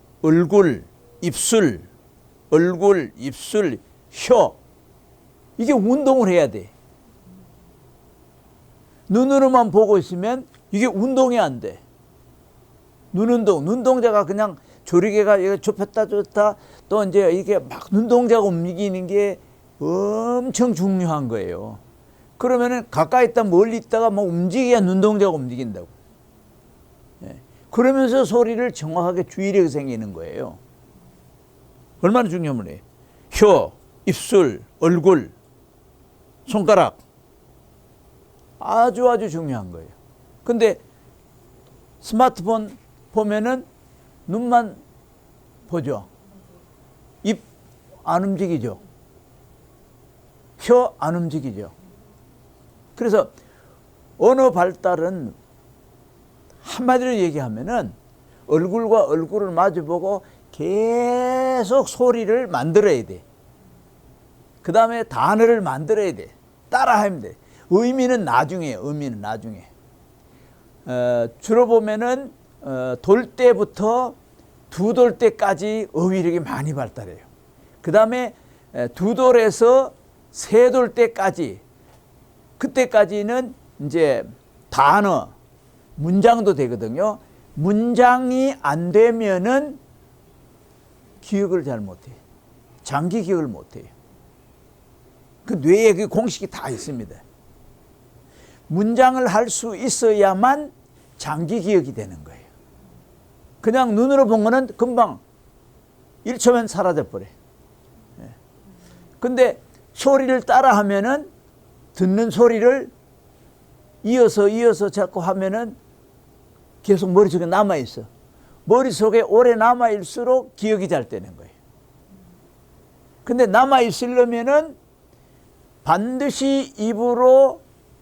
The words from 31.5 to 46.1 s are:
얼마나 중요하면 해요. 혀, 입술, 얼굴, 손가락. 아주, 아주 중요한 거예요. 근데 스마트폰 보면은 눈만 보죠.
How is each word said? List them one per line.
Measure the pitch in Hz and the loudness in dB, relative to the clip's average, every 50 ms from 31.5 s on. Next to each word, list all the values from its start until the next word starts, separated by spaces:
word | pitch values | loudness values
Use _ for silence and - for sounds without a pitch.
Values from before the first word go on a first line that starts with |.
| _ _ _ _ _ _ _ _ _ - | _ _ _ _ _ _ _ _ _ -2
얼마나 | - 185 220 247 240 180 | 0 2 2 2 0 0
중요하면 | 170 180 165 147 135 117 98 | -4 -6 -4 -4 -4 -6 -8
해요. | 80 73 - - _ _ _ _ _ _ _ _ - | -10 -14 -18 -20 _ _ _ _ _ _ _ _ -6
혀, | - - 214 208 180 135 92 - - _ _ _ _ _ - | 0 4 6 6 6 4 2 -2 -8 _ _ _ _ _ -6
입술, | - 170 - - - 247 196 170 127 98 - - _ _ - | -6 -4 -4 -4 2 2 4 4 2 0 -6 -16 _ _ -2
얼굴, | 160 170 180 170 147 190 185 147 101 - - _ _ _ _ _ _ _ _ _ _ _ _ _ _ _ _ _ _ _ _ _ - | 0 0 2 2 4 4 4 2 0 -6 -16 _ _ _ _ _ _ _ _ _ _ _ _ _ _ _ _ _ _ _ _ _ -12
손가락. | - - 214 185 180 208 190 151 113 - _ _ _ _ _ _ _ _ _ _ _ _ _ _ _ _ _ _ _ _ _ _ _ _ _ _ _ _ _ _ _ _ - | -6 -4 -2 2 4 4 4 4 2 -2 _ _ _ _ _ _ _ _ _ _ _ _ _ _ _ _ _ _ _ _ _ _ _ _ _ _ _ _ _ _ _ _ -12
아주, | - 180 202 226 233 247 185 220 247 | -6 -2 0 2 2 0 0 2 2
아주 | 247 240 208 220 185 | 2 2 2 -2 -4
중요한 | 151 165 165 143 131 113 98 90 | -6 -6 -6 -6 -6 -8 -8 -12
거예요. | 85 82 80 - - _ _ _ _ _ _ _ _ _ - | -14 -16 -18 -20 -20 _ _ _ _ _ _ _ _ _ -4
근데 | - 240 226 226 214 175 - _ _ _ _ _ - _ _ _ _ _ _ _ _ _ _ _ _ _ - _ _ _ _ | -4 0 2 2 2 0 -2 _ _ _ _ _ -20 _ _ _ _ _ _ _ _ _ _ _ _ _ -20 _ _ _ _
스마트폰 | - - 226 220 254 254 247 - 170 202 226 220 214 196 - - _ _ _ _ _ _ | -12 -4 2 2 2 2 2 -2 -4 -4 -4 -4 -4 -8 -14 -20 _ _ _ _ _ _
보면은 | - 220 214 208 208 214 214 240 254 262 - - _ _ _ _ _ _ _ _ _ _ - | -4 -2 -2 0 -2 -2 -2 -2 -4 -4 -8 -14 _ _ _ _ _ _ _ _ _ _ -10
눈만 | - 175 226 247 240 247 240 233 202 - - - _ _ _ _ _ _ _ _ _ _ _ _ _ _ _ _ | -8 -6 -6 -2 0 0 0 0 -2 -12 -18 -20 _ _ _ _ _ _ _ _ _ _ _ _ _ _ _ _
보죠. | - 175 170 127 143 127 101 87 - | -8 -8 -6 -6 -6 -8 -8 -10 -16